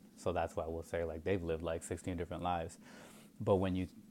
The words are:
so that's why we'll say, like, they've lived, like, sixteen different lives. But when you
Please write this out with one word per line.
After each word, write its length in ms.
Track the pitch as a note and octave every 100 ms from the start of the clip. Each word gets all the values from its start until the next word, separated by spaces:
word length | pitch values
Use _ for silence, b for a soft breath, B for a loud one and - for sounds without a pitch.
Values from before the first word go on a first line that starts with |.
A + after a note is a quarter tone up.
| - -
so 160 | F#2+
that's 220 | F2 E2
why 100 | - D#2+
we'll 160 | E2
say, 180 | - E2+
like, 220 | E2 D#2+
they've 180 | E2 G2
lived, 220 | E2+ D#2+
like, 180 | E2 E2
sixteen 340 | - F2+ - F2
different 280 | F2 F2
lives. 340 | F2 F2 E2 - B B B B B -
But 160 | A2+ G2
when 180 | F#2+
you 140 | F#2 F2+ - -